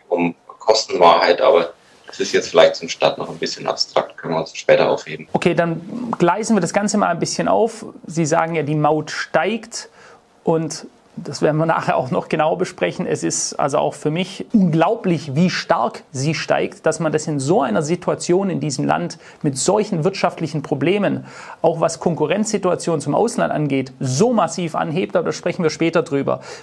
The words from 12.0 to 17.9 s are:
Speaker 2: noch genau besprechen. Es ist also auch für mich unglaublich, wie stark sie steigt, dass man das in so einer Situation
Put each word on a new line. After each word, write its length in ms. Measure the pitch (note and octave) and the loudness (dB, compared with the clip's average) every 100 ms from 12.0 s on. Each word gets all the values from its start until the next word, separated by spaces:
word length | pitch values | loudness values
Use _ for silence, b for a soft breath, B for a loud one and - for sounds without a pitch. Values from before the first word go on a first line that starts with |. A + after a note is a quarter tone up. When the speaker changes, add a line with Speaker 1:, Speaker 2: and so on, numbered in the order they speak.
| B2+ | 0
Speaker 2:
noch 180 | F3+ - | -2 -2
genau 280 | E3 D#3 F3+ | 0 0 0
besprechen. 500 | F3+ - F3+ D#3 F3 | -4 -2 -4 -2 -4
Es 160 | D#3 | -2
ist 320 | E3 - - | -2 -4 -4
also 240 | - D3+ D3 | -2 0 0
auch 160 | D3+ | 0
für 160 | - D#3 | -2 -4
mich 360 | D#3+ F3+ - - | -2 -4 -8 0
unglaublich, 840 | A3 F#3 D#3+ E3+ A#3 F#3+ E3 D#3 C3 | 2 4 4 2 2 0 -2 -2 0
wie 120 | F3+ | 0
stark 540 | - - E3+ B2+ - - | 0 -2 0 -2 -6 -10
sie 240 | C3 C#3+ | -6 -4
steigt, 520 | D3+ - C#3 - - D#3+ | -2 0 -2 -2 -2 -2
dass 120 | D#3 | 0
man 140 | D#3+ | 0
das 160 | D3+ - | -2 -2
in 100 | D3 | -2
so 240 | C3 G3+ | 0 2
einer 200 | A3 G#3 | 2 0
Situation 680 | D3 | 0